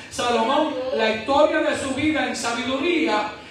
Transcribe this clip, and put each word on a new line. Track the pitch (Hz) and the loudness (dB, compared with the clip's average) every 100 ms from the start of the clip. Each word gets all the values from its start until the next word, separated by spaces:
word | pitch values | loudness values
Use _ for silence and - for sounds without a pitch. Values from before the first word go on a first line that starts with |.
| - | -10
Salomón, | - 202 233 233 294 294 262 262 220 | -2 0 2 2 2 0 -2 -2 0
la | 220 | 0
historia | - - 285 302 320 | 0 2 4 4 4
de | 311 - | 0 -2
su | 277 | -4
vida | 262 302 277 233 | -2 0 0 -2
en | 220 | -2
sabiduría | 240 240 247 269 349 320 220 214 - - - | -4 -2 -2 -2 0 2 2 0 -2 -8 -16